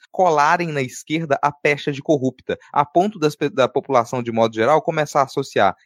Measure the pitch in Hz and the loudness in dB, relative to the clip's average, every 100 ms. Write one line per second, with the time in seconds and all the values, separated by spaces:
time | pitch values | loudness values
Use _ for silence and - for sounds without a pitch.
0 | _ - 185 151 147 175 175 147 131 - | _ -2 2 4 2 2 -2 -4 -6 -8
1 | - 156 165 135 147 - 151 147 - 135 | -8 -6 -2 0 -2 0 -2 -2 -4 -6
2 | - 151 127 - - 92 - - 143 175 | -2 0 0 -6 -8 -10 -4 -2 0 2
3 | 202 214 151 - 147 - 123 139 127 131 | 0 0 -4 -2 -4 2 2 0 0 0
4 | 117 131 120 113 113 110 113 160 - 160 | 2 -4 -4 0 0 2 2 2 0 -4
5 | 147 151 135 - 135 - 98 - | -2 0 -2 -2 -4 0 0 0